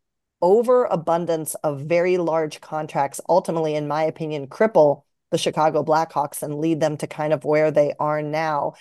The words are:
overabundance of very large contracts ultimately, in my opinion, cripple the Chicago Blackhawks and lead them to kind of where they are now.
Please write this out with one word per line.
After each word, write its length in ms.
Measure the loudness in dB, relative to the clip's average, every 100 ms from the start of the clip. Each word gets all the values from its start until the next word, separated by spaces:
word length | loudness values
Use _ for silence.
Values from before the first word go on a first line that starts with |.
| _ _ _ _
overabundance 1120 | 4 4 4 2 2 -2 0 -2 0 -2 -4 -6
of 260 | -4 -4
very 360 | -2 0 2 0
large 440 | 0 -2 -2 -8
contracts 600 | -10 -8 -6 -2 -2 -4 0
ultimately, 480 | 0 2 -2 -2 -2
in 120 | -2
my 160 | -2
opinion, 440 | -2 -4 -6 -6 -8
cripple 560 | -2 2 6 4 4 _ _ _
the 60 | -4
Chicago 460 | -2 0 0 0
Blackhawks 600 | 0 0 0 -2 -4 -6
and 160 | -8 -4
lead 200 | -2 0
them 180 | -2 -2
to 100 | -8
kind 260 | -6 -2
of 100 | -2 2
where 260 | 2 4
they 220 | 2 2 0
are 220 | -2 -2
now. 520 | -4 -4 -2 -2 -4 -8